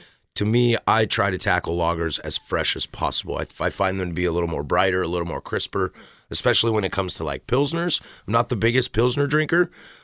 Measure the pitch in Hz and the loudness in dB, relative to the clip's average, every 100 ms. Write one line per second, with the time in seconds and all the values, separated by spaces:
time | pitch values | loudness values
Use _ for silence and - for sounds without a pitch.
0 | - _ _ - 104 120 120 113 - 110 | -20 _ _ -2 2 4 4 2 2 2
1 | 110 - 101 95 101 90 - 85 82 85 | 2 2 0 0 0 0 0 0 0 0
2 | 82 78 76 - - 82 80 73 - - | -2 -4 -4 -6 -2 -2 -2 -4 -6 -4
3 | 76 - - 73 73 - 87 92 95 95 | -2 -2 -4 -4 -6 -4 -4 0 -2 0
4 | 90 85 87 82 85 73 73 87 95 92 | -4 0 0 0 0 -2 0 0 2 0
5 | 85 87 85 71 - 104 - 98 95 - | 0 -2 -4 -6 -4 -6 -4 -2 -4 -6
6 | - - - - 123 113 117 107 107 98 | -20 -20 -6 0 2 4 2 2 0 -2
7 | 92 - 78 69 - 127 143 165 175 - | -4 -4 -6 -6 -2 0 0 0 0 -2
8 | - - - 113 117 113 113 120 - - | -6 -14 0 0 2 0 2 2 0 2
9 | 123 135 143 151 151 175 175 - - - | 2 2 0 0 2 0 0 -4 -20 -20